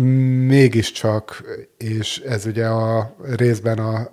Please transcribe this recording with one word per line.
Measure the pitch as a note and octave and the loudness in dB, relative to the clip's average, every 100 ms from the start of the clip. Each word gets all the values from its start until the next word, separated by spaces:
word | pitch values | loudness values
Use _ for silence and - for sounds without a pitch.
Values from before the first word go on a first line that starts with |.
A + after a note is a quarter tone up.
| B2+ C3 C3 B2+ B2+ | 2 2 2 2 4
mégiscsak, | C3+ B2+ A2+ G2+ - A2 G#2+ - - - G2+ G2+ _ | 6 6 4 -2 -2 -2 -2 -4 -16 -14 -16 -16 _
és | A2 A2 G#2 - | -6 -6 -6 -8
ez | C3+ A2+ G#2+ | -6 -6 -4
ugye | G#2+ A2+ | -2 -2
a | A2+ A2+ A2+ A2 - | 0 0 -2 -4 -10
részben | C3+ A#2+ B2 A2 A2 A2+ | -8 0 2 2 -2 -2
a, | A2 A2 A#2+ | -2 -4 -6